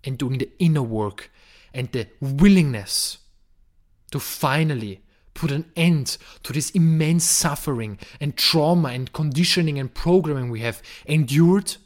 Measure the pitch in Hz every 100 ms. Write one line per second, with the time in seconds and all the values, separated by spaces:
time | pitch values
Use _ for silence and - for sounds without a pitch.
0 | - 131 127 131 - _ 175 151 120 110
1 | 104 - - _ _ _ _ 127 127 127
2 | 107 _ 139 139 202 190 151 113 98 -
3 | - - _ _ _ _ _ _ _ _
4 | _ 143 - - 147 147 160 131 107 95
5 | _ _ _ - 156 143 - - 170 160
6 | 127 - - - - 135 - 190 165 160
7 | 156 170 - - 160 147 - 123 107 98
8 | - - 147 - - 165 151 175 147 127
9 | 127 - 151 135 180 - 160 143 131 -
10 | 170 185 156 139 123 113 117 - - -
11 | - 156 127 143 170 196 - -